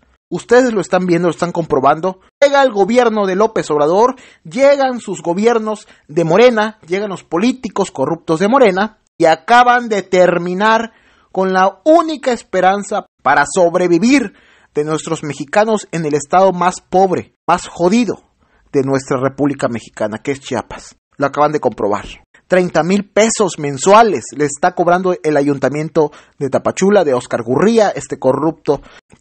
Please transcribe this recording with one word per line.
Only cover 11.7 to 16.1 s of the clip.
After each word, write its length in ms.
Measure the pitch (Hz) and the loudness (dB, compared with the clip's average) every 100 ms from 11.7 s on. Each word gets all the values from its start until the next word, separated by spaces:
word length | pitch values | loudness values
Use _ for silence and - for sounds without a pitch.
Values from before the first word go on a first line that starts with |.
| - | 0
única 480 | 311 330 320 311 262 | 2 4 2 -4 -4
esperanza 720 | 233 - 185 185 202 196 202 - _ | -4 -4 0 2 0 -4 -8 -8 _
para 220 | 127 147 | 0 2
sobrevivir 880 | 143 190 170 180 180 170 226 285 202 - _ _ _ | 2 2 2 2 2 2 2 2 0 -8 _ _ _
de 100 | - | -6
nuestros 380 | 151 156 - 160 | -4 -6 -6 -6
mexicanos 640 | 151 139 147 208 220 214 - | -6 -10 -2 0 0 -2 -4
en 140 | 165 | -6
el 80 | 156 | -4